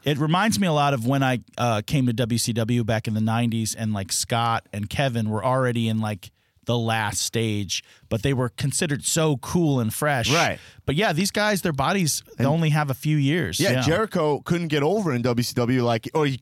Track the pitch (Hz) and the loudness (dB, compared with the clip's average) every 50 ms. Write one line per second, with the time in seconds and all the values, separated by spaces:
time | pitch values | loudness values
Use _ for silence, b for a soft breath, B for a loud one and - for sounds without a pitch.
0 | - 139 151 139 151 151 165 185 208 226 214 208 202 175 151 151 143 143 139 120 | -2 -2 0 2 2 2 2 2 2 2 2 2 2 2 2 2 2 2 2 0
1 | 110 123 139 139 135 131 127 110 - - - - 120 120 110 104 107 - 156 143 | 0 0 2 2 2 2 0 -2 -4 -8 -6 -2 0 0 0 0 -2 0 0 2
2 | 127 123 117 113 123 110 120 113 - 123 113 117 113 110 123 120 117 107 113 110 | 2 2 0 0 0 0 0 0 0 -2 -2 -2 0 0 0 0 0 0 0 -2
3 | - 117 107 110 110 113 110 117 120 117 113 113 110 104 - 107 110 110 107 101 | -2 -2 -2 0 0 0 2 0 0 0 0 -2 -2 -4 -4 -4 -4 -4 -2 -4
4 | 95 - - - - - 120 117 117 117 113 - - _ - 104 104 - - - | -4 -4 -4 -6 -2 -2 0 0 0 0 0 -2 -4 _ -8 -8 -8 -4 -2 -2
5 | 143 135 117 117 110 107 110 107 - 127 127 131 131 123 117 120 113 113 110 110 | -2 0 0 -2 -2 -2 -2 -2 -2 0 0 0 0 0 0 0 -2 0 0 -2
6 | 110 107 104 90 - - - _ _ _ _ _ _ - 117 120 117 113 113 113 | -2 -4 -6 -8 -12 -18 -20 _ _ _ _ _ _ -2 -2 0 0 0 0 0
7 | 107 101 - - - - - 143 113 110 104 104 98 85 - - b b b b | 0 -2 -2 -4 -4 -2 -2 -2 0 0 -2 -4 -4 -4 -6 -8 b b b b
8 | b _ 110 110 - 139 139 127 127 117 - - - 139 - - 190 156 143 120 | b _ -4 -2 0 0 0 0 -2 -4 -4 -4 -4 -2 -2 -2 -2 -2 -2 -4
9 | - - - 170 156 156 147 120 - - - 180 170 151 139 127 117 110 - - | -2 -2 0 2 2 2 0 0 -2 -2 0 2 2 4 2 2 0 0 -2 -2
10 | 151 147 143 127 113 113 143 170 156 113 87 B B B B B - - 135 160 | 0 0 0 0 2 2 2 4 2 2 0 B B B B B -6 -2 0 0
11 | 214 226 160 151 202 196 - 214 208 214 208 185 - 180 147 135 131 151 190 202 | 0 2 2 0 -2 0 0 0 0 2 0 0 0 -2 -2 0 0 0 0 0
12 | 175 139 - - - - - - 120 139 156 165 165 156 147 156 151 139 127 - | 0 0 -2 -4 -6 -8 -4 -2 0 2 2 2 2 2 2 2 2 0 -2 -2
13 | - 151 151 151 139 135 160 180 139 87 - - 156 - 123 131 120 139 165 214 | 0 0 2 2 2 2 2 0 0 -2 -2 0 0 2 2 2 2 2 2 0
14 | 220 - - 180 156 151 143 - - - 175 170 175 156 151 147 139 156 202 226 | 0 -2 -2 0 0 0 0 -2 -2 -2 -2 -2 0 0 0 0 2 2 2 0
15 | 202 165 127 120 117 127 120 117 120 - - 127 120 117 131 127 120 120 117 113 | 0 0 0 0 0 0 0 0 -2 -2 -2 -2 0 2 2 2 2 2 0 0
16 | - - - 160 151 143 135 120 | -2 -2 0 0 0 0 -2 -4